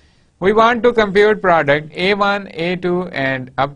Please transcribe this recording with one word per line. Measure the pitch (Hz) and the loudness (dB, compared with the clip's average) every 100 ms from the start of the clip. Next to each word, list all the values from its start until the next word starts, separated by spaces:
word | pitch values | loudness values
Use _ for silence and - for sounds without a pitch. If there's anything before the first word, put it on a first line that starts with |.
| _ _ _ - | _ _ _ -4
we | 185 | 0
want | 214 226 240 | 2 2 2
to | 247 | 0
compute | 233 208 196 208 | 2 2 4 2
product | 208 185 165 143 147 151 - | 2 2 2 2 0 -2 -4
A | 185 | -2
one, | 202 202 202 196 - | 0 0 -2 -6 -6
A | 170 180 | -4 -4
two | 180 175 180 | -2 -4 -4
and | - 135 131 127 - | -4 -4 -4 -6 -4
up | 143 | -6